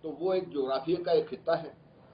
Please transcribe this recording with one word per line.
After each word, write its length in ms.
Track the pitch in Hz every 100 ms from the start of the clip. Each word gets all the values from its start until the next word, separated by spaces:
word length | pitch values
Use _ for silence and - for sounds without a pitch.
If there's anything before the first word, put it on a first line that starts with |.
तो 60 | 156
वो 240 | 143 180
एक 160 | 185 180
जोग्राफिया 540 | 147 131 135 160 175
का 80 | 175
एक 160 | 160 147
खिता 280 | 127 - 165
है 220 | 151 - - - -